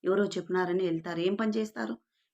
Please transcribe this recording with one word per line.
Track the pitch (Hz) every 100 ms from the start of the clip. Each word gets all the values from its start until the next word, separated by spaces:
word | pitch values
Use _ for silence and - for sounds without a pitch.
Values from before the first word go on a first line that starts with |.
ఎవరో | 180 190 202
చెప్పినారని | 185 170 185 180 175
వెళ్తారు. | 185 165 165 170
ఏం | 175 202
పని | 220
చేస్తారు? | 214 214 233 220 233 _ _ _